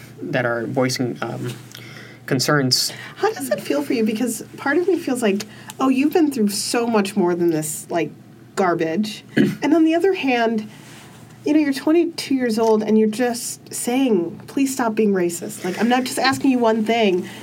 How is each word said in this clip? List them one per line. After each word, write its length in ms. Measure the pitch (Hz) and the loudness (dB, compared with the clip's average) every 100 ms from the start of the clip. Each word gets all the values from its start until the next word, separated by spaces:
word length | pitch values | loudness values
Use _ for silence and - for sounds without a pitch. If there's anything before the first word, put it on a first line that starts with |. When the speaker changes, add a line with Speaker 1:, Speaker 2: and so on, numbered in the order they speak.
| - - | -20 -14
Speaker 1:
that 240 | - 127 120 | -6 -2 -2
are 200 | 117 110 | -2 -2
voicing, 500 | 127 127 - 123 113 | 0 0 0 -4 -4
um, 300 | 117 123 123 - - - - - - - - | -8 -6 -8 -10 -16 -18 -18 -18 -20 -18 -4
concerns. 640 | 135 127 147 131 - - - - - | -2 2 2 2 0 -2 -6 -14 -4
Speaker 2:
How 140 | 415 | -2
does 160 | 440 262 | -2 -4
it 100 | 302 | -4
feel 240 | - 277 | -2 -2
for 80 | 285 | 0
you? 120 | 247 220 | 0 0
Because 360 | 214 247 220 - - | 0 -2 -4 -10 -6
part 220 | 269 302 | 0 0
of 100 | 359 | 2
me 100 | 339 | 0
feels 240 | - 247 | 0 0
like, 220 | 220 202 - - - - | 2 0 -4 -14 -18 -2
"Oh, 80 | 262 | 0
you've 240 | 254 294 | 2 2
been 180 | 370 302 | 2 2
through 180 | 269 208 | 2 0
so 380 | - - 247 233 | 0 -4 -2 0
much 300 | 220 196 202 | 0 0 0
more 180 | 175 175 | 0 2
than 140 | 175 | 0
this, 380 | 156 156 - - | 0 -2 -8 -6
like, 220 | 170 156 - - - - - | -4 -4 -8 -20 -20 -16 -2
garbage." 720 | 190 170 160 160 214 - - | 0 2 0 -2 -4 -6 -4
Speaker 1:
<clears throat> 320 | - 196 - | 2 2 2
Speaker 2:
And 120 | 285 | 2
on 100 | 330 | 4
the 120 | 320 330 | 4 4
other 180 | 392 | 2
hand, 560 | 370 277 247 233 226 214 - - - - - - - - | 0 0 0 0 -2 -6 -16 -20 -20 -20 -20 -20 -8 0
you 80 | |
know, 60 | 302 | 2
you're 140 | 285 | 2
twenty-two 600 | 269 - 330 339 - - 262 | 0 2 2 2 -2 -2 0
years 220 | 247 220 | 0 0
old 240 | 226 220 | 4 2
and 140 | 214 220 | 4 4
you're 120 | 220 | 4
just 640 | 214 247 240 - - - | 2 -2 -2 -8 -12 -12
saying, 640 | - - 247 269 202 170 - - | -8 -2 2 4 2 0 -6 -8
"Please 240 | - 269 | -2 -2
stop 220 | - 233 214 | 0 -2 2
being 160 | 214 | 2
racist." 540 | 196 175 175 208 - 185 | 2 0 -2 -10 -8 -8
Like, 120 | 185 | -2
I'm 100 | 226 | 2
not 140 | 254 254 | 2 0
just 140 | - | 0
asking 320 | 254 269 277 | 0 2 2
you 80 | 247 | 4
one 260 | 233 220 214 | 4 2 2
thing, 420 | 233 214 180 185 - | 2 4 2 -2 -10